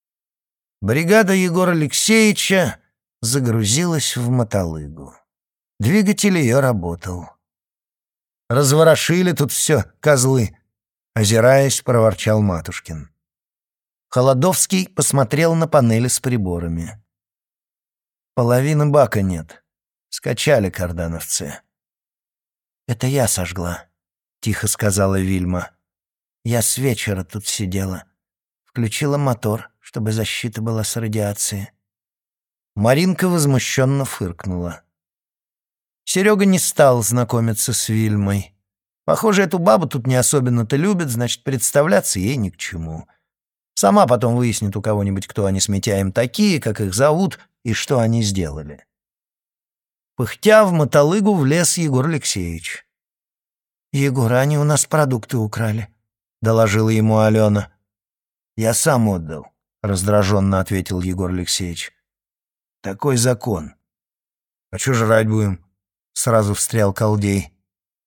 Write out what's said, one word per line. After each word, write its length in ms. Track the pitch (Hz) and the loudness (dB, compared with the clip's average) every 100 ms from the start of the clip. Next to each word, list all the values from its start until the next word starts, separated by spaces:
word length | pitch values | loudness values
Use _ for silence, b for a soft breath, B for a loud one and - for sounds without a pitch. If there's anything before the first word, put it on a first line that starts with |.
| _ _ _ _ _ _ _ _ | _ _ _ _ _ _ _ _
Бригада 520 | 190 139 170 214 190 | -2 0 2 4 4
Егора 400 | 190 180 170 175 | 2 2 2 2
Алексеевича 1080 | 170 147 - - 220 214 - - 190 143 - _ _ _ _ | 2 0 -2 2 4 4 2 0 0 0 -4 _ _ _ _
загрузилась 960 | 117 139 120 113 104 135 175 160 - 123 | -4 -2 0 0 0 0 0 -2 -2 -4
в 140 | 120 | -2
мотолыгу. 840 | 127 113 101 85 78 71 76 69 - _ _ _ _ _ - | 0 0 -2 -4 -6 -10 -14 -18 -20 _ _ _ _ _ -6
Двигатель 580 | 104 208 202 208 202 180 | 0 2 2 0 0 2
ее 220 | 127 127 | 2 2
работал. 640 | 135 107 85 85 92 90 85 - _ _ _ _ _ _ _ _ _ _ - | 2 0 -4 -8 -10 -12 -14 -20 _ _ _ _ _ _ _ _ _ _ -4
«Разворошили 840 | 120 139 151 160 147 - 175 185 | 0 2 4 6 4 2 2 2
тут 200 | 165 143 | 0 -2
все, 320 | - - 143 - _ | -2 0 0 0 _
козлы!» — 560 | 151 139 127 131 101 - _ _ _ _ _ | 2 2 2 2 0 -6 _ _ _ _ _
озираясь, 680 | 113 104 113 120 135 139 - | -2 2 4 6 6 4 0
проворчал 580 | - 120 110 95 110 107 | 0 2 4 2 0 2
Матушкин. 720 | 104 85 85 - - 78 67 _ _ _ _ _ _ _ _ _ _ | 2 -2 -6 -12 -12 -12 -14 _ _ _ _ _ _ _ _ _ _
Холодовский 800 | 127 131 127 180 - - 185 185 | 0 2 4 2 2 2 0 -2
посмотрел 640 | - 143 139 127 147 165 | -2 0 0 0 2 2
на 140 | 165 160 | 2 2
панели 400 | 151 117 113 123 | 2 4 2 0
с 100 | - | -2
приборами. 840 | 131 120 92 87 85 82 82 104 _ _ _ _ _ _ _ _ _ _ _ _ _ | -2 -2 -2 -4 -4 -6 -8 -14 _ _ _ _ _ _ _ _ _ _ _ _ _
«Половины 520 | - 120 123 143 151 147 | -2 2 2 2 2 2
бака 340 | 143 127 107 | 4 2 2
нет. 420 | 95 85 80 - _ _ _ _ _ | -2 -4 -8 -18 _ _ _ _ _
Скачали 640 | - 139 120 - 131 98 | -10 -6 -4 2 2 2
кардановцы». 880 | - 90 85 82 82 - - 73 - _ _ _ _ _ _ _ _ _ _ _ _ - | -4 -6 -6 -6 -6 -6 -8 -8 -14 _ _ _ _ _ _ _ _ _ _ _ _ -8
«Это 200 | 113 127 | -6 -2
я 220 | 139 113 | 0 0
сожгла», — 560 | - 85 90 87 85 - _ _ _ _ _ | -2 -6 -6 -6 -8 -12 _ _ _ _ _
тихо 260 | 110 101 107 | -6 -4 -4
сказала 540 | - 107 95 98 98 | -2 -2 2 0 0
Вильма. 520 | 95 95 90 90 - _ _ _ _ _ _ _ | 0 -2 -2 -4 -6 _ _ _ _ _ _ _
«Я 200 | 113 117 | -4 -2
с 160 | - - | -2 -2
вечера 440 | 135 113 - 95 | -2 -2 -4 -6
тут 240 | 90 107 - | -6 -10 -8
сидела. 580 | - 95 95 95 92 - _ _ _ _ _ | -6 -4 -4 -4 -8 -14 _ _ _ _ _
Включила 540 | _ - 113 - 147 143 | _ -6 -4 -2 -2 0
мотор, 520 | 139 120 110 110 - _ | -2 -2 -2 -4 -6 _
чтобы 340 | - 117 110 | -14 -8 -4
защита 500 | 110 104 - 120 113 | -2 -4 -6 -8 -6
была 220 | 113 110 | -6 -4
с 120 | 107 117 | -4 -6
радиации». 760 | 113 107 101 104 - 101 98 _ _ _ _ _ _ _ _ _ _ | -4 -4 -4 -4 -6 -8 -10 _ _ _ _ _ _ _ _ _ _
Маринка 540 | 104 110 139 180 175 185 | -2 2 2 2 0 0
возмущенно 800 | 175 143 131 - - 131 139 127 | 2 2 2 0 0 0 0 -4
фыркнула. 800 | - 92 85 101 90 87 80 _ _ _ _ _ _ _ _ _ _ _ _ | -6 -8 -8 -8 -6 -6 -10 _ _ _ _ _ _ _ _ _ _ _ _
Серега 420 | - 185 202 208 196 | -6 0 2 4 4
не 120 | 185 | 2
стал 440 | - - 143 123 | 0 4 4 4
знакомиться 720 | 107 120 120 120 113 107 - | 2 0 0 0 0 -2 -2
с 160 | 110 - | -4 -2
Вильмой. 640 | 110 110 104 98 101 - _ _ _ _ _ | 0 0 0 0 -2 -4 _ _ _ _ _
Похоже, 380 | - 160 220 196 | -2 0 2 2
эту 160 | 185 185 | 2 0
бабу 280 | 175 214 147 | 2 2 2
тут 200 | 139 123 | -4 -2
не 80 | |
особенно-то 640 | 127 120 147 123 120 110 139 | 0 2 0 2 0 0 0
любят, 340 | 190 190 151 | 0 0 -2
значит, 340 | 117 120 - | -4 -4 -6
представляться 760 | - 131 - 143 156 196 - 98 | -6 -4 0 0 2 2 0 -2
ей 180 | 95 139 | -2 -2
ни 120 | 95 | -4
к 80 | - | -6
чему. 500 | - 87 80 80 - _ _ _ _ _ _ - | -10 -10 -10 -10 -14 _ _ _ _ _ _ -2
Сама 300 | 196 208 147 | 2 4 4
потом 260 | 123 120 | 2 2
выяснит 400 | 120 120 101 104 | 0 0 -2 -4
у 80 | 101 | -4
кого-нибудь, 460 | 110 104 101 95 - | -2 -2 -2 -4 -6
кто 180 | - 98 | -4 -2
они 140 | 95 | 0
с 80 | - | -2
Митяем 420 | 98 110 98 98 | -2 0 0 0
такие, 500 | 113 127 - 208 160 | -2 -2 0 0 0
как 200 | 117 107 | -2 -4
их 140 | 101 | -4
зовут 440 | 95 143 156 190 - b _ | 0 2 2 -2 -4 b _
и 120 | 117 | -6
что 260 | 110 - 131 | -4 -2 0
они 240 | 113 117 | 2 0
сделали. 600 | 107 95 80 76 73 73 _ _ _ _ _ _ _ _ _ _ _ _ _ - | 0 -2 -4 -6 -14 -18 _ _ _ _ _ _ _ _ _ _ _ _ _ -6
Пыхтя 480 | 120 - 214 214 | -6 -2 4 6
в 80 | 202 | 6
мотолыгу 600 | 170 143 147 147 208 202 | 2 2 4 4 4 2
влез 460 | 190 135 165 165 175 | 2 2 2 0 0
Егор 280 | 156 127 147 | 0 0 0
Алексеевич. 800 | 156 - 101 85 82 - - - _ _ _ _ _ _ _ _ _ _ | -2 -4 -6 -6 -8 -10 -14 -18 _ _ _ _ _ _ _ _ _ _
«Егор, 400 | 139 139 131 113 | -2 0 0 2
они 260 | 123 143 151 | 2 2 2
у 60 | |
нас 200 | 147 143 | 2 0
продукты 520 | - 156 143 123 - 123 | 0 0 0 -2 -4 -4
украли», — 580 | 107 110 113 110 104 _ _ _ _ _ | -4 -4 -4 -4 -8 _ _ _ _ _
доложила 460 | 110 113 110 104 110 | 0 4 4 4 2
ему 320 | 110 110 110 | 2 4 4
Алена. 520 | 107 110 107 104 95 _ _ _ _ _ _ _ _ - | 4 4 4 2 -2 _ _ _ _ _ _ _ _ -4
«Я 180 | 110 | -2
сам 340 | 117 160 127 110 | 0 2 2 2
отдал», — 380 | 92 78 78 - _ _ _ | -2 -6 -12 -14 _ _ _
раздраженно 760 | 104 95 98 104 95 104 98 95 | -4 -2 2 2 2 2 2 0
ответил 420 | 92 95 90 92 | 0 -4 -4 -4
Егор 300 | 92 92 92 | -4 -4 -4
Алексеевич. 640 | 90 90 - 90 82 - - _ _ _ _ _ _ _ _ | -4 -4 -4 -6 -10 -14 -16 _ _ _ _ _ _ _ _
«Такой 360 | 98 98 143 123 | -12 -6 -2 0
закон». 600 | 123 123 120 90 76 - _ _ _ _ _ _ _ _ _ | 0 -2 -4 -6 -8 -16 _ _ _ _ _ _ _ _ _
«А 60 | 95 | -8
че 140 | - | -2
жрать 360 | 123 110 110 110 | 0 2 2 2
будем?» — 360 | 110 104 95 _ _ _ _ _ | 0 0 -4 _ _ _ _ _
сразу 400 | - 127 113 101 | -6 0 2 2
встрял 380 | 101 - 113 101 | -2 -2 0 0
Колдей. 640 | 95 110 107 101 98 - _ _ _ _ _ | 0 -2 0 0 -2 -4 _ _ _ _ _